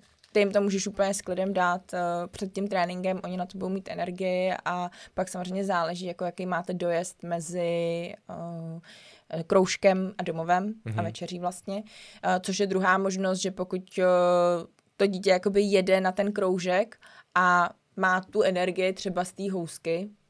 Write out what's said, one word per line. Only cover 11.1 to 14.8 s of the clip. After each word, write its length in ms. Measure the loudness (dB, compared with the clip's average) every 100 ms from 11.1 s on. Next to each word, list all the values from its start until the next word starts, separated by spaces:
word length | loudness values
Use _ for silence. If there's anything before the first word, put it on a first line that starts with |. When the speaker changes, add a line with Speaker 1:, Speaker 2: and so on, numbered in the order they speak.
| -6 -10 -4
Speaker 1:
vlastně. 440 | -6 -6 -8 -8 -10 -20 -20 -6
Eh, 160 | 0 0
což 160 | 0 -2
je 80 | 0
druhá 300 | 2 4 4
možnost, 420 | 2 0 -2 0
že 120 | -4
pokud, 300 | -4 -6 -6 -6 2
eh, 40 | 4 6 6 4 4 2 -4 _